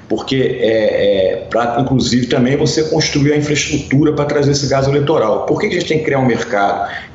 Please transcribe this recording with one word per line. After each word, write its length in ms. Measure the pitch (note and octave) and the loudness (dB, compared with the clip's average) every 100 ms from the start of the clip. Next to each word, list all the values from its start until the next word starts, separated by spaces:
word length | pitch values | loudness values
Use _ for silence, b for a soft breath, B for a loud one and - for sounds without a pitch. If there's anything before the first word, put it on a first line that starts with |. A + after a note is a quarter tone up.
| - | -8
Porque, 480 | G#2+ - C3+ A#2+ - | -6 -2 -2 0 0
é, 80 | G#2+ | 0
é, 800 | A2 G#2+ - E3 G2 F#2 - - | 2 0 2 2 2 0 -2 -4
pra, 280 | A2+ A#2+ B2 | -2 0 -2
inclusive, 460 | C3 B2+ - B2 B2 | 0 0 0 0 0
também 300 | C#3+ B2 C#3+ | 0 2 2
você 260 | C#3+ D#3+ | 0 0
construir 480 | - D#3+ - D3 C#3+ | 0 0 0 0 2
a 60 | D3+ | 2
infraestrutura 720 | D3 D3 - D3 - C#3 D3+ | 0 -2 -2 -4 0 2 2
pra 140 | D3 C#3+ | 2 0
trazer 260 | D3 C#3 | 0 2
esse 160 | C3+ C3+ | 0 0
gás 200 | C3+ C3+ | 0 2
ao 60 | |
litoral. 520 | C#3+ C3+ D3 A2 - - | 2 2 2 2 0 0
Por 160 | D3+ | -2
que 80 | G#3 | 0
que 80 | F3 | -2
a 20 | |
gente 80 | E3 | -2
tem 120 | D#3 | -2
que 40 | |
criar 160 | D3 C3+ | 0 0
um 60 | B2 | 2
mercado? 680 | A2+ - G2+ G2 - B B B | 0 -2 0 0 -2 B B B